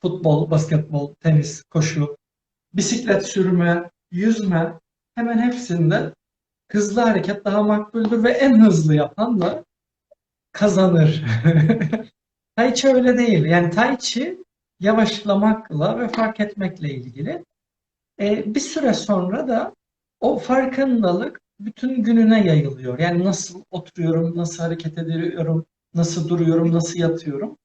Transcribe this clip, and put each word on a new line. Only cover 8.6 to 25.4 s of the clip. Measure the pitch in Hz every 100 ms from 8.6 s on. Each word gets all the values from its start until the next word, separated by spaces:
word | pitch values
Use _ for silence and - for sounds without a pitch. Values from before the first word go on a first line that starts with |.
hızlı | 220 165 156 151
yapan | 143 - 233 220
da | 170 - - _ _ _ _ _ _ _ _
kazanır. | - 208 185 185 170 151 - 117 113 156 165 - 226 165
<laughs> | 220 - _ _ _ _ -
Tai | 247
Chi | - 269
öyle | 254 247 240
değil. | 240 185 147
Yani | 175 175
Tai | 208 254 262
Chi | - 233 311 370 - _ _ _
yavaşlamakla | 190 220 214 - 208 196 214 214 - 156 175 226
ve | 233
fark | - 220 220
etmekle | 208 - 185 - 151
ilgili. | 131 127 123 175 349 - _ _ _ _ _ _ _
E, | 202 214 214 220
bir |
süre | - 320 277
sonra | 208 - 196 180 226 269
da | 226 - _ _ _ _ _
o | 247 302
farkındalık | - 254 262 262 269 240 190 180 254 - _ _
bütün | 208 - 254 262
gününe | 214 226 220 220 185
yayılıyor. | 151 139 127 127 127
Yani | 170 175
nasıl | 185 - - 175 -
oturuyorum, | 180 - - 165 165 165 170
nasıl | 170 -
hareket | 170 165 156 170
ediyorum, | 160 165 165 170